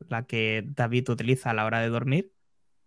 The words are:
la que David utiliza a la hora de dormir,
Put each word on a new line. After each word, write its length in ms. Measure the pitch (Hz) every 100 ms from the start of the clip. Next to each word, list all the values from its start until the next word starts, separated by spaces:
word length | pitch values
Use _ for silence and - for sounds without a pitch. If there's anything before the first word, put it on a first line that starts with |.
| -
la 180 | 113 117
que 360 | 117 110 110 104
David 420 | 143 117 123 127
utiliza 400 | 117 117 131 123
a 40 | 110
la 100 | 110
hora 140 | 113
de 100 | 117
dormir, 420 | 117 123 147 196 _ _ _ _ _